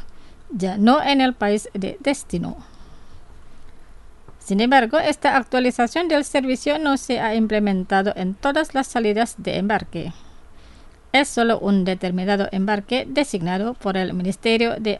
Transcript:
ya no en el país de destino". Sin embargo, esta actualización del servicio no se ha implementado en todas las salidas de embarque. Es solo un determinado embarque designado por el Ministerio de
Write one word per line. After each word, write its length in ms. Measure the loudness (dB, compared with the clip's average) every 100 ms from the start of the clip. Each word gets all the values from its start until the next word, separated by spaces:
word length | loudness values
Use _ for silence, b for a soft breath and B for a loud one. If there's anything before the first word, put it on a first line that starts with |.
| -12 b b b -10
ya 260 | -4 -2 4
no 240 | 6 6
en 200 | 4 4
el 120 | 2
país 360 | 2 0 0 -2
de 240 | -6 -6 -4
destino". 560 | -2 -2 -4 -6 -4 -8 b b b b b b b -18 -18 -16 -16 -16 -18 -18 -20 -20 -20 -14
Sin 200 | -2 0
embargo, 380 | 6 6 6 2
esta 400 | 2 2 2 2
actualización 720 | 2 0 2 2 0 0 2
del 180 | 0 2
servicio 540 | 0 0 0 0 0
no 180 | 0 0
se 220 | 0 -2
ha 160 | 0 2
implementado 760 | 2 2 2 0 2 2 2 0
en 180 | -4
todas 400 | -2 0 0 0
las 140 | -2 -2
salidas 480 | 0 0 2 0 -4
de 200 | -4 -2
embarque. 560 | 0 0 -2 -8 -8 b b b -20 b b b b -20 -2
Es 140 | 0 2
solo 320 | 2 2 2
un 260 | 2 2 2
determinado 640 | -2 -2 -2 0 0 0
embarque 540 | -2 0 -2 0 -2 0
designado 680 | -2 0 -2 -2 -2 -2 -4
por 220 | -2 -2
el 160 | -2
Ministerio 600 | -2 -2 -2 0 2 2 0
de 220 | -2